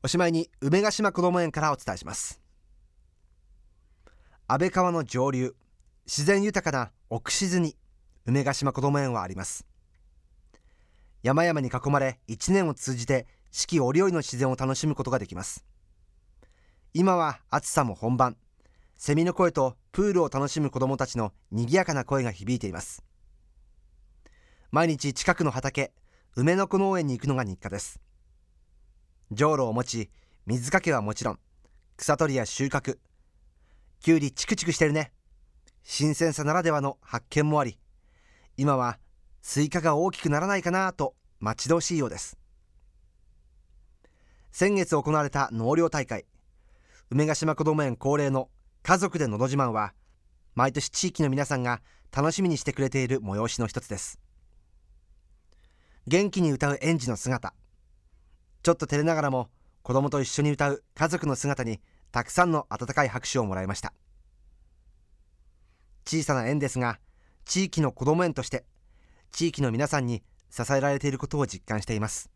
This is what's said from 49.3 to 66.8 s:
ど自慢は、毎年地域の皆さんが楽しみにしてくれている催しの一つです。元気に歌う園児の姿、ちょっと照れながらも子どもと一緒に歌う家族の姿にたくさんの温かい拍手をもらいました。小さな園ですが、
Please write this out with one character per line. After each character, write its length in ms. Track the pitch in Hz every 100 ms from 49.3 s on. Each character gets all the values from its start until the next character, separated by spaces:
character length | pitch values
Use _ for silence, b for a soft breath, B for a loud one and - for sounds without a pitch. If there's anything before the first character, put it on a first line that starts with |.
| 104
ど 80 | 127
自 100 | 143
慢 120 | 127
は、 260 | 110 104 _ _ _ _ _ _
毎 180 | - 131
年 180 | 131 -
地 140 | -
域 180 | 180 -
の 80 | 147
皆 160 | 135 139
さ 100 | 135
ん 60 |
が 180 | 123 120 b b b
楽 180 | 135 151
し 100 | 165
み 60 | 185
に 100 | 151
し 40 |
て 100 | -
く 100 | -
れ 80 | 135
て 120 | 135
い 60 | 127
る 120 | 131
催 280 | 104 101 117
し 100 | -
の 80 | 113
一 140 | -
つ 80 | -
で 80 | 101
す。 220 | - - _ _ _ - _ _ _ - _ - _ _ _ _ _ _ _ - -
元 240 | 170 202
気 120 | 190
に 100 | 165
歌 180 | 131 143
う 80 | 139
園 160 | 156 165
児 100 | 123
の 80 | 107
姿、 380 | 123 127 95 _ _ _ _ _ _ _ _ _ _ _
ち 60 | 170
ょ 40 |
っ 40 | 165
と 100 | 139
照 100 | 143
れ 60 |
な 120 | 156
が 80 | 160
ら 80 | 147
も 200 | 131 117 _ _ _
子 100 | -
ど 80 | 131
も 80 | 143
と 140 | 143
一 60 | 131
緒 140 | -
に 80 | 147
歌 200 | 143 143
う 140 | 139 _
家 140 | - 170
族 180 | 160 151
の 80 |
姿 300 | 127 143 135
に 160 | 117 107 _ _ -
た 120 | 120
く 60 | 120
さ 140 | -
ん 80 | 180
の 140 | 156 -
温 240 | 107 123
か 100 | 143
い 40 | 135
拍 220 | 123 -
手 80 | 135
を 60 |
も 100 | 104
ら 80 | 92
い 40 | 95
ま 80 |
し 60 | 101
た。 120 | - _ _ - _ _ - _ _ _ _ _ _ _ _ _ _ _ _ _ _ - -
小 160 | 165
さ 120 | 143
な 120 | 131 117
園 120 | 147
で 100 | 139
す 100 |
が、 220 | 127